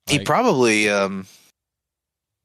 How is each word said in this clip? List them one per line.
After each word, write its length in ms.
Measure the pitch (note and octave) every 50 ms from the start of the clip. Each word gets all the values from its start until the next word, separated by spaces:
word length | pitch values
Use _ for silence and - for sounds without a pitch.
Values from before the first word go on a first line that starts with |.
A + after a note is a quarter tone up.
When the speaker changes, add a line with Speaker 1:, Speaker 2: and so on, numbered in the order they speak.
| - -
Speaker 1:
He 100 | - C#3+
Speaker 2:
Like 80 | G2+
Speaker 1:
probably, 640 | G2 D3 F#3+ B3 B3 F3+ C3+ B2 A#2 G#2+ G#2+ G#2+ G#2
um, 380 | G#2 G2+ G2 F#2+ G2 F#2+ F#2 - - - _ _ _ _ _ _ _ _ _ _ _ _ _ _ _ _ _ _ _ _ _